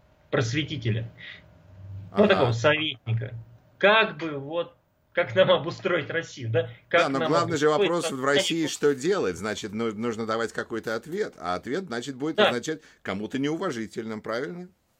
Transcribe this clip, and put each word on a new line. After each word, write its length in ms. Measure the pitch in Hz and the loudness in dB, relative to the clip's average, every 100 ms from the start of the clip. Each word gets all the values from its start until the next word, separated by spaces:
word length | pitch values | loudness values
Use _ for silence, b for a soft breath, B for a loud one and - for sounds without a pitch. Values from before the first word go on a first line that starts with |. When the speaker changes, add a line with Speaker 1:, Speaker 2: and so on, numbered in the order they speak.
| _ _ _ | _ _ _
Speaker 1:
просветителя, 800 | - 113 143 147 147 117 110 - B B B - _ - - - - - 196 | -2 0 -2 -4 -4 -2 -2 -4 B B B -20 _ -20 -20 -16 -14 -4 4
ну, 80 | |
Speaker 2:
Ага. 40 | 208 | 4
Speaker 1:
такого 180 | 190 120 | 6 4
советника. 840 | 117 151 156 156 - - 113 117 - - - _ _ | 4 2 2 0 -6 -4 -4 -4 -10 -16 -20 _ _
Как 400 | 196 220 202 151 | 4 6 4 -2
бы 200 | 160 143 | -8 -6
вот, 360 | 139 165 170 - _ _ _ | -6 -6 -6 -12 _ _ _
как 220 | - 170 | -2 0
нам 160 | 117 185 | 4 6
обустроить 600 | 170 147 165 185 170 117 | 6 2 -6 -2 -2 -2
Россию, 400 | 156 165 - 113 | -6 -6 -8 -2
да? 180 | 156 165 B _ | 0 -2 B _
Как 140 | 170 | 2
Speaker 2:
Да, 60 | 160 | 4
но 100 | 135 | 2
Speaker 1:
нам 100 | 160 | 2
Speaker 2:
главный 260 | 165 170 156 | 2 2 2
же 100 | 151 | 4
Speaker 1:
обустроить 220 | 151 180 | 4 4
Speaker 2:
вопрос 140 | 175 | 2
в 40 | 160 | 0
Speaker 1:
состояние 260 | 135 135 143 | 0 2 2
Speaker 2:
России, 300 | 143 165 147 | 2 0 -2
что 280 | - 147 | 2 2
делать? 420 | 135 147 196 110 85 | 2 0 0 0 -2
Значит, 360 | 107 101 107 | -4 -6 -6
ну, 200 | 107 117 | -4 -4
нужно 340 | 104 120 110 110 | -2 -4 -4 -2
давать 260 | 113 110 | -2 -2
какой-то 420 | - 113 113 117 | -4 -4 -6 -4
ответ, 400 | 113 139 190 214 - | -6 -4 -6 -6 -6
а 160 | 87 | -4
ответ, 300 | 90 110 156 | -4 -2 -6
значит, 320 | 185 123 127 127 | -4 -6 -6 -4
будет 200 | 151 160 | -2 4
Speaker 1:
Да. 120 | 190 | 4
Speaker 2:
означать 320 | 120 135 156 b b | 4 -4 -8 b b
кому-то 360 | - 98 107 131 | -6 -6 -4 -2
неуважительным, 840 | 143 165 190 120 107 - 110 110 | -2 -2 -4 -4 -6 -8 -8 -8
правильно? 480 | 113 113 156 175 180 _ _ _ | -6 -6 -6 -10 -16 _ _ _